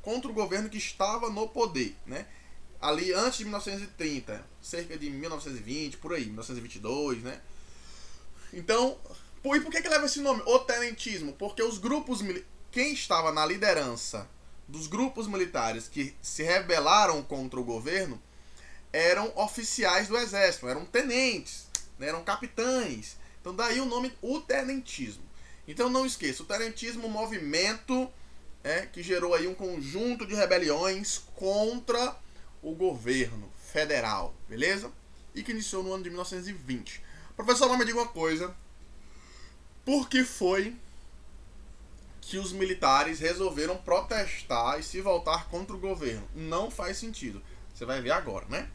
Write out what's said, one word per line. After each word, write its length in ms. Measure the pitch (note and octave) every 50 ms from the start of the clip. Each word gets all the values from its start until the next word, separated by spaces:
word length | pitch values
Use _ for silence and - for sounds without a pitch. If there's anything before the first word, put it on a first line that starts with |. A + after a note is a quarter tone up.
Contra 300 | - G#3 A3 B3+ C4 C4+
o 40 | A3
governo 340 | G#3+ G#3 F#3 F#3+ G#3 G#3+ G#3+
que 100 | G#3 G#3
estava 520 | - - - - G3 G3+ G#3+ A#3 A#3 A3+
no 160 | G#3 G3+ A3
poder, 480 | A3 - C4 A#3 F#3 E3 C3+ B2 G2+ - - -
né? 200 | - B2+ D3 G#3 - - - - - - - - - - -
Ali 320 | - - - E4 F4+ F#4 F3
antes 260 | F#3+ A3 B3+ B3+ -
de 60 | A3
mil 80 | G#3 G#3
novecentos 300 | G3+ G3+ G3+ G3 G3 G3+
e 40 |
trinta, 580 | G3 - - E3+ D#3 D3 C3 A#2+ - G#2+ G#2 F#2+ - - - -
cerca 360 | - - E3+ E3+ - B2 -
de 100 | D3 D3
mil 200 | C#3 C3+ D3 E3+
novecentos 300 | D#3+ D3+ - D3+ C3+ A#2+
e 20 | G2+
vinte, 360 | G#2+ C3 D3+ D#3 C#3+ B2+ -
por 160 | - D#3+ F3
aí, 100 | D#3+ B2
mil 100 | G#2+ G#2+
novecentos 240 | G#2+ A2+ - C3 A#2+
e 40 | A2+
vinte 140 | A#2 -
e 40 | G#2
dois, 420 | G#2 G#2+ B2+ C#3+ D3 C#3+ B2+ A2+ A2+
né? 180 | B2 C3+ - - - - - - - - - - - - - - - - - - - - - - - -
Então, 460 | F3+ E3 - G#3+ A#3 B3 C4 C4+ - - - - - - - - - -
por, 140 | C4+ C#4
e 40 | D4
por 100 | D4+ D#4
que 120 | D#4 D#4+ E4
que 60 | F4
leva 180 | D#4 D4 D4
esse 140 | C#4 - C#4+
nome, 220 | C#4 C#4 C4 A3 G3+
o 120 | - A#3+ B3+
tenentismo? 760 | B3+ - A#3+ A#3+ A#3+ A#3+ A#3 - - A3+ G#3+ F#3 D#3 D3 C#3
Porque 280 | - G3 G#3 G#3 - A3+
os 160 | A#3 A3+ G3+
grupos 440 | F3+ A#3+ C#4 D4+ D4 C4 B3+ G3 G#3
mili-, 240 | G3 F3+ F3+ - - - - - - -
quem 200 | B3 C4 D4 D4
estava 380 | - - - F#3 E3 D#3+ D#3+
na 140 | D3+ C#3+ D3+
liderança 840 | D#3 F3+ G3+ G3+ G#3 F3+ D#3+ C#3+ B2+ A#2 A#2 - - - A2 G2 - - - - - - - -
dos 200 | - C#3+ D3+ D#3
grupos 400 | D3+ E3 G#3+ B3+ C4+ C4 A3+ A3+
militares 600 | G#3 G3+ F#3+ F#3 E3+ D#3+ C#3+ A#2 A2+ A2 A2+ A2+
que 300 | - - D3 C#3 C3+ - -
se 220 | - - - - D3+
rebelaram 800 | E3 F3+ G3 F#3+ E3+ F3 D#3+ C#3+ D3+ F#3 G#3 G#3+ F#3 D#3+ D3 C3+
contra 380 | - D3+ C3+ C3 B2+ A#2+ B2+
o 40 | B2
governo 560 | A#2 A#2 A2+ A2 C#3+ E3+ F#3+ F#3+ D#3 A#2+ G2+ - - - - - - - - - - - - - - -
eram 380 | D3 E3 E3+ F3+ G3+ G#3 A3+ -
oficiais 720 | - G3+ G#3 - - A3+ - - - G#3+ F#3 F3 F#3+ G#3+
do 100 | G3 G#3+
exército, 520 | A#3+ A#3+ A3 G3 G3+ G3 F#3 E3+ - - B2
eram 180 | B2+ D3 E3+
tenentes, 800 | - - D#3 - C4 A#3 B3 C4 B3+ A3+ F3+ - - - - - - - - - - - -
né, 80 | C3
eram 160 | D3 D#3+ E3 E3+
capitães. 960 | F#3+ G3+ - - A#3+ - - A3+ B3+ C4 B3+ A#3 F3+ B2+ A2 G#2 - - - - - - -
Então 120 | - F3 F#3
daí 280 | F#3+ A#3 A#3 A3+ B3+
o 40 | C4+
nome, 320 | B3+ A#3 A#3+ B3 C4 B3 - -
o 180 | A#3 C4 D#4+
tenentismo. 840 | - - C4 C#4 C4 B3+ C4+ C4+ B3+ - - - C3+ G#2+ G2+ - - - - - - - - - -
Então 240 | - D3+ F3 A#3+ B3+
não 160 | B3 C4 C4
esqueça, 380 | C4 B3 - - C#3+ B2+ - D#3
o 20 |
tenentismo, 640 | - G3+ G#3+ A3+ A3+ A3 - A#3 A#3 A3+ A3+ A#3 A3+
o 20 |
movimento, 1000 | G#3+ G#3+ A3 G#3+ A3 F#3+ D#3 C#3+ D3 E3 F#3 G3+ A3 A3 - - B3+ B3+ B3+ C4 - - - - - - - - - - -
é, 240 | C#3 D#3 F3 G3
que 160 | - - F3+ E3+
gerou 320 | F3 F3+ F3 E3+ F3 F3
aí 140 | E3+ E3+ F3+
um 60 | F#3
conjunto 680 | - G3+ F#3 F3+ D#3+ C#3 C3+ D3 F#3+ A3+ B3 B3 A#3 A3+
de 100 | F#3+ G#3
rebeliões 840 | G#3 G3 F3 F#3 F3+ E3 D3+ D3 D#3 F3 F#3+ F#3+ F#3+ G#3 - - - - - -
contra 840 | - F#3+ F#3+ G3 G#3 G#3+ A3 A#3+ B3 A#3+ - A#3 A#3+ B3 C4 D4 - - - - - - - - - -
o 100 | D3+ D#3+
governo 800 | E3 F#3 F#3 D#3 A#2+ A2 A#2+ C3 C3 B2 G#2 A2 G#2 G#2 - - - - - -
federal, 600 | D3+ D#3 D3 D3+ C3 A2+ A2 G#2+ G2 F2 E2+ - - - -
beleza? 440 | G#2+ A2+ C#3 F3 G3 G3 G#3+ A#3+ - - - - - - - - -
E 80 | - G3+
que 80 | A3
iniciou 320 | A#3 A3 G#3 - - F#3+ F#3+
no 100 | F#3 F#3+
ano 120 | F#3+ F#3
de 60 | F3
mil 80 | E3+ F3
novecentos 280 | F3+ F3+ F#3 F#3 F3
e 60 | F#3+ G3+
vinte. 500 | F3+ C3 B2+ C3 A#2+ G#2 - - - - - - - - - -
Professor, 340 | - G#3 A3 B3+ - C#4 B3
mas 100 | B3+ B3+
me 60 | A#3+
diga 140 | A3 A#3 A#3+
uma 100 | A#3+ A#3
coisa. 460 | - E3 D#3+ D#3+ D#3+ D#3 F3+ F3+ F3+ - - - - - - - - - - - - - - - - - - - - - - - - - -
Por 240 | - C#4 C#4+ B3+ -
que 140 | - C4 B3+
foi 540 | B3 - - G3 F3+ F#3+ G3 G3 A3 A#3+ A#3+ - - - - - - - - - - - - - - - - - - - - - - - - - - - -
que 180 | - - - F#3+
os 140 | G3 F#3 F#3
militares 640 | F#3+ F#3+ F#3+ F#3 F3+ - C#3+ E3 C#3+ D3 D#3+ D#3+ -
resolveram 580 | D3+ E3 F3 F3 F#3+ F#3 D#3+ C#3+ D3+ E3 F#3
protestar 1000 | F#3 - - E3+ F#3+ G#3 - A3+ A3 G3+ F#3+ - - - - C3 A#2 A#2 B2 C#3+ D3+
e 60 | D#3
se 160 | - - F#3
voltar 480 | F#3+ G3+ F3+ E3+ - D#3 D#3+ E3 D#3+ -
contra 260 | - F3 F#3+ F#3+ F#3+
o 60 | F#3+
governo? 460 | E3+ G3 F#3+ D#3+ D3+ B2+ A2+ G#2+ G#2 - -
Não 380 | D#3 D#3+ D#3+ D#3+ F3 G#3 -
faz 260 | - - F#3 F3+ G3
sentido. 460 | - - A3+ G#3+ - D3+ A#2+ G2 G2 - - - - - - -
Você 100 | - A#2+
vai 160 | A#2 C3 C3+
ver 120 | A#2+ B2 D3+
agora, 340 | F3+ F#3+ C3 G2+ F#2+ - -
né? 220 | B2 E3+ - - -